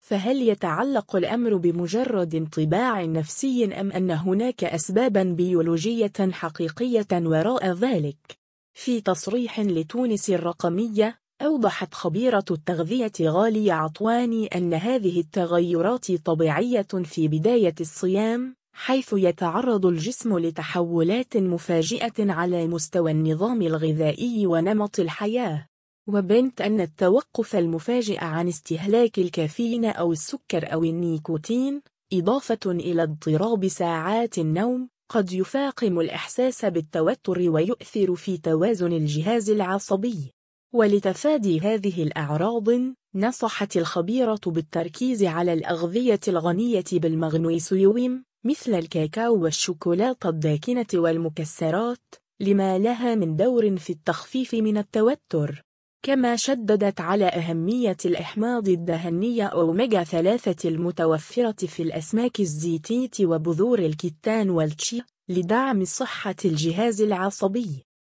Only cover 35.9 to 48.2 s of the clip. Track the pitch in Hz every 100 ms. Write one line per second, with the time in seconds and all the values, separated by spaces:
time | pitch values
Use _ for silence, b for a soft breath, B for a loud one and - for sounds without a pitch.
35.9 | 175 165 - - - 254 254 214 170 156
36.9 | 175 160 254 - 180 175 156 175 240 -
37.9 | 226 190 180 - 180 160 160 190 220 175
38.9 | 170 156 147 160 233 202 214 180 196 -
39.9 | 196 233 208 135 _ _ _ _ 240 214
40.9 | 202 196 185 294 302 202 160 190 220 202
41.9 | 180 156 - 147 151 185 233 214 247 254
42.9 | 262 _ 190 214 254 226 - 202 185 160
43.9 | - 170 247 240 214 - 165 160 170 170
44.9 | 165 254 240 190 160 175 165 - 165 170
45.9 | 196 254 202 - 175 170 175 240 214 180
46.9 | 180 165 160 160 156 165 165 165 190 196
47.9 | 226 247 254